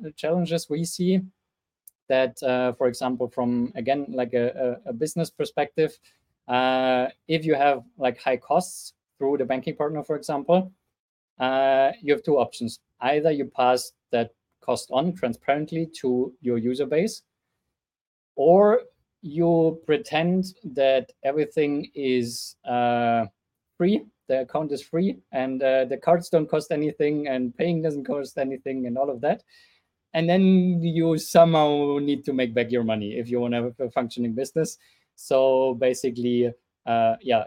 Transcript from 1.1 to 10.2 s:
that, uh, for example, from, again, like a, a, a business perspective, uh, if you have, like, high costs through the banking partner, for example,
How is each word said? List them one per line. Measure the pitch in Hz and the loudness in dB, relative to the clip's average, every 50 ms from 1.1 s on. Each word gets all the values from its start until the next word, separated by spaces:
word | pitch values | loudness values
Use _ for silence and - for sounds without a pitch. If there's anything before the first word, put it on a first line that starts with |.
| 185 190 190 185 - _ _ _ _ _ _ _ _ _ _ - - _ _ - | 2 0 0 -4 -10 _ _ _ _ _ _ _ _ _ _ -20 -20 _ _ 0
that, | 135 131 131 123 120 - 147 | 0 2 2 0 -2 -4 -2
uh, | 131 127 127 127 127 120 | -2 0 0 0 -2 -2
for | - 135 123 | 0 -2 -2
example, | 120 - 131 127 127 120 127 120 | -2 -2 -4 -4 -4 -4 -6 -6
from, | - - 123 120 120 120 120 127 - | -4 -2 -2 0 0 -2 -2 -4 -6
again, | 120 113 127 139 143 139 - | -6 -4 -2 -2 -2 -4 -4
like | 135 127 123 117 120 | -4 -4 -4 -2 0
a, | 123 120 123 - - 131 123 120 - - | 0 0 -2 -2 -2 -2 -4 -4 -4 -8
a, | 139 | -10
a | 120 | -6
business | 117 156 156 - 170 165 - | -6 -6 -4 -4 -4 -6 -6
perspective, | - - 151 139 - - - 147 - - 156 156 - - _ _ _ _ _ _ _ _ _ - | -6 -8 -8 -6 -4 -4 -4 -2 -2 -2 -2 -2 -2 -8 _ _ _ _ _ _ _ _ _ -2
uh, | 123 123 127 131 131 131 131 131 127 127 127 135 - _ _ - | 0 0 2 2 2 2 2 2 2 0 0 -2 -6 _ _ -4
if | 160 165 156 | -4 -2 0
you | 160 151 | 0 2
have, | 135 143 143 139 123 117 - _ - | 4 4 4 2 2 -4 -10 _ -2
like, | 139 127 123 - | -2 -2 -2 -2
high | - 135 131 123 | -2 -2 -2 -2
costs | - - 147 175 180 - - - - - - _ _ _ _ _ | -2 0 0 0 0 -2 -8 -16 -18 -18 -20 _ _ _ _ _
through | 139 135 143 139 | -2 -2 0 0
the | 131 | -2
banking | 120 131 131 - 165 147 | -2 -4 -4 -4 -6 -6
partner, | - 151 151 160 151 143 | -4 -4 -4 -4 -6 -6
for | - 156 | -6 -6
example, | 143 | -6